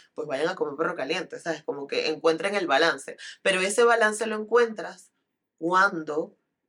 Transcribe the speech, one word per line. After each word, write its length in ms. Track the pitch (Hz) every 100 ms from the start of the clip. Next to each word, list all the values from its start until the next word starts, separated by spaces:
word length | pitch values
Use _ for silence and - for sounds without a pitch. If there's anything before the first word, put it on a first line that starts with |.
| _ -
pues 120 | 151
vayan 200 | 135 165
a 80 | 190
comer 200 | 151 143
perro 200 | 165 170
caliente, 440 | 135 180 - -
¿sabes? 220 | 170 156
Como 220 | - 143 143
que 220 | - -
encuentren 480 | 156 165 165 196 202
el 100 | 165
balance. 500 | 135 165 135 - - - -
Pero 180 | 196 185
ese 220 | 190 208
balance 420 | 233 226 214 214 220
lo 100 | 220
encuentras 720 | 214 233 233 208 175 180 _ _ _ _ _ -
cuando 760 | 165 185 196 175 151 151 170 _ _ _